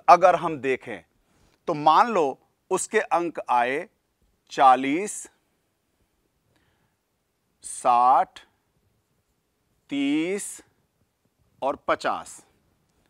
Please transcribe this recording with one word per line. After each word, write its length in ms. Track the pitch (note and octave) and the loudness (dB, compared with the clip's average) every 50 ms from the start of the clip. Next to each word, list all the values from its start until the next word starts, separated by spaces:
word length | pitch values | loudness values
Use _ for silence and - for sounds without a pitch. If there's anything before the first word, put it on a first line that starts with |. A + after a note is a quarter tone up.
| - - | 4 6
अगर 280 | F3+ F3+ E3+ F3+ F3 | 6 6 6 4 2
हम 220 | E3 E3 E3+ D#3+ C3+ | 2 -2 -6 -6 -6
देखें 460 | A#2 C3+ B2+ A#2+ - B2+ G#2+ F2 E2+ _ _ _ _ _ _ _ _ _ _ _ _ - | -4 -4 -4 -6 -6 -12 -16 -16 -16 _ _ _ _ _ _ _ _ _ _ _ _ -8
तो 60 | E3+ | -4
मान 340 | D3+ D3 D#3 D#3 F3+ A3 A#3+ | 0 2 4 4 4 4 2
लो 300 | A3 F#3 D#3 C3+ C3 - _ _ _ _ _ - | 2 0 0 -2 -4 -8 _ _ _ _ _ -6
उसके 300 | F#3+ F3 - - - G#3+ | -4 -4 -4 -2 -4 -4
अंक 380 | F#3+ - D#3+ E3+ F3 E3+ D3 D#3 - - | -2 -2 -2 -2 -2 -4 -8 -8 -6 -2
आए 380 | A#2+ A#2+ A#2+ B2 C3 D3+ F3+ - _ _ _ _ _ _ _ _ _ _ _ - | -2 0 0 -2 -4 -6 -8 -12 _ _ _ _ _ _ _ _ _ _ _ -8
चालीस, 800 | - - C#3+ C3 B2+ B2+ C3+ C3+ C#3+ E3+ G#3 G#3 - - - - _ _ _ _ _ _ _ _ _ _ _ _ _ _ _ _ _ _ _ _ _ _ _ _ _ _ _ _ _ _ _ _ _ _ _ _ _ _ _ _ _ _ _ _ _ _ - | 0 4 6 6 6 4 2 -2 -4 -4 -4 -6 -10 -14 -16 -20 _ _ _ _ _ _ _ _ _ _ _ _ _ _ _ _ _ _ _ _ _ _ _ _ _ _ _ _ _ _ _ _ _ _ _ _ _ _ _ _ _ _ _ _ _ _ -20
साठ, 760 | - - - - C3 A#2+ A#2+ B2 B2+ C3+ D#3+ F#3+ - - - - _ _ _ _ _ _ _ _ _ _ _ _ _ _ _ _ _ _ _ _ _ _ _ _ _ _ _ _ - | -18 -12 -4 0 2 2 4 4 4 4 2 0 -2 -8 -20 -20 _ _ _ _ _ _ _ _ _ _ _ _ _ _ _ _ _ _ _ _ _ _ _ _ _ _ _ _ -10
तीस 680 | C#3+ C#3 C#3 C#3 C#3+ D#3 D#3+ F3+ G3 G3+ - - - - - _ _ _ _ _ _ _ _ _ _ _ _ _ _ _ _ _ _ - | -6 -6 -4 -2 -2 -4 -4 -4 -6 -8 -10 -12 -16 -18 -20 _ _ _ _ _ _ _ _ _ _ _ _ _ _ _ _ _ _ -10
और 140 | - C3+ C#3+ - _ - | -8 -8 -8 -6 _ -4
पचास। 560 | D#3+ - - C3+ G2+ E2+ E2 - - - - _ _ _ _ _ _ _ _ _ _ _ _ | -4 -4 -4 -6 -6 -8 -10 -16 -20 -20 -20 _ _ _ _ _ _ _ _ _ _ _ _